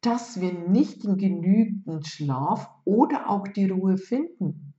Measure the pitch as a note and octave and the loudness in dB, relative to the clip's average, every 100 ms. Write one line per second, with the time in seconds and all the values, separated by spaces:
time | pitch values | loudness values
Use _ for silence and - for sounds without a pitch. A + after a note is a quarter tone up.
0 | A#3 A#3+ - F#3 F3+ F3 E3+ G#3+ D4+ - | 0 -2 -6 -4 -4 -2 2 4 2 0
1 | G3+ F#3+ G3 E3+ E3+ G#3 A3 - - D#3+ | -2 0 2 0 4 4 4 0 -6 -8
2 | D3+ - D3 C3 D3 - - _ - G#3 | -8 -6 -4 -2 -2 -2 -6 _ 0 4
3 | C#4+ C#4+ - G3+ G3 G3+ F#3+ F#3 F#3+ F#3 | 4 0 -2 -4 -4 0 0 2 2 0
4 | - B3+ E4 - D#3+ - - | 0 -2 -4 -4 -6 -6 -14